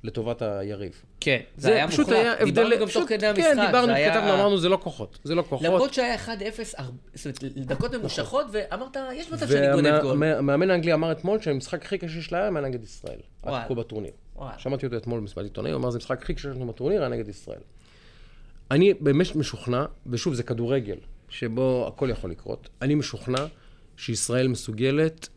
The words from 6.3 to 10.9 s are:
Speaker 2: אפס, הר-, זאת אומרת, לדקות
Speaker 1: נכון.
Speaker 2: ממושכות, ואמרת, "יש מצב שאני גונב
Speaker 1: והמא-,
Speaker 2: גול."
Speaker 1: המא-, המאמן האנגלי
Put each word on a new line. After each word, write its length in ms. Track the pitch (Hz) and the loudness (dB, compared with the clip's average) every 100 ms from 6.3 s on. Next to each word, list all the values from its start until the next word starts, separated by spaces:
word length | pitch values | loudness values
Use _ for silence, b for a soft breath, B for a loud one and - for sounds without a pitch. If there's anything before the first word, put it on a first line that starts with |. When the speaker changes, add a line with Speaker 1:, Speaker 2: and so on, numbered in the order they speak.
| 220 | -8
Speaker 2:
אפס, 340 | 202 214 220 - | -8 -8 -10 -10
הר-, 60 | 127 127 - | -12 -12 -18
זאת 120 | - 147 | -12 -10
אומרת, 320 | 131 135 135 | -8 -8 -8
לדקות 320 | 131 135 240 | -6 -2 -2
Speaker 1:
נכון. 100 | 247 | -4
Speaker 2:
ממושכות, 460 | 196 - - 262 285 | -6 -4 -2 -2 -2
ואמרת, 460 | 208 190 190 262 269 262 | -4 -4 -6 -8 -8 -8
"יש 180 | 254 - | -10 -8
מצב 160 | - 285 | -6 0
שאני 240 | 139 139 | 4 6
גונב 120 | 139 147 | 6 6
Speaker 1:
והמא-, 160 | 151 | 4
Speaker 2:
גול." 100 | 139 | 4
Speaker 1:
המא-, 260 | 127 156 135 | 2 2 2
המאמן 320 | 139 143 190 | 2 2 4
האנגלי 240 | 180 165 | 2 4